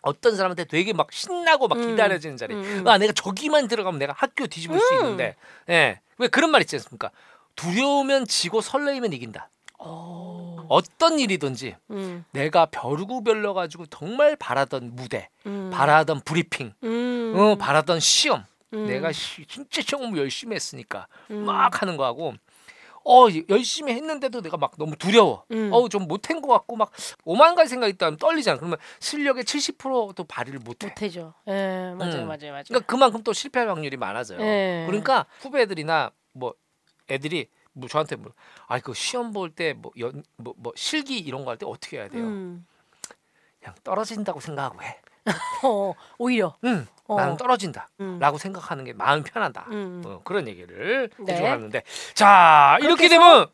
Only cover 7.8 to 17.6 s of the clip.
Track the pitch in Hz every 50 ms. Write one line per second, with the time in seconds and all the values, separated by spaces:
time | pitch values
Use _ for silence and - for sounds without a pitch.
7.8 | 269 285 285 285 277 269 277 269 247 - - - - 170 202 220 208 - - 269
8.8 | 294 285 277 262 240 214 151 123 123 113 104 - - _ _ _ _ - _ _
9.8 | - 165 165 165 170 175 175 170 175 180 180 175 175 175 170 165 160 160 131 175
10.8 | 185 - _ _ 320 330 320 302 262 208 190 160 147 139 131 110 135 117 95 _
11.8 | _ _ 220 196 196 185 175 175 165 _ - 139 139 156 147 - 165 - - -
12.8 | - 120 143 151 196 196 247 254 208 226 220 214 208 202 190 185 175 160 156 170
13.8 | 170 - - - 147 175 233 269 294 294 302 _ - - 123 135 139 - - 131
14.8 | 120 117 120 123 131 113 - 107 92 - _ _ _ 208 202 202 190 185 180 -
15.8 | 135 147 147 156 156 156 156 139 - - 156 175 165 _ - - 135 110 101 _
16.8 | - 226 226 233 240 247 247 240 233 226 220 185 208 214 208 202